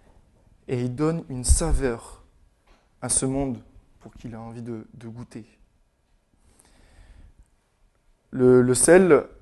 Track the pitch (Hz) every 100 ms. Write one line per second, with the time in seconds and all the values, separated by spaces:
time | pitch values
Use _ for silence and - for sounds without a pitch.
0 | _ _ _ _ _ _ - 127 123 123
1 | 151 165 - 127 123 - 165 131 135 117
2 | - - _ _ _ _ _ _ _ _
3 | 127 - 135 135 139 113 - - _ _
4 | 113 - 123 113 113 117 117 113 107 -
5 | 117 113 120 123 107 _ _ _ _ _
6 | _ _ _ _ _ _ _ _ _ _
7 | - - - _ _ _ _ _ _ _
8 | _ _ _ 131 127 127 123 127 - 175
9 | 190 139 - -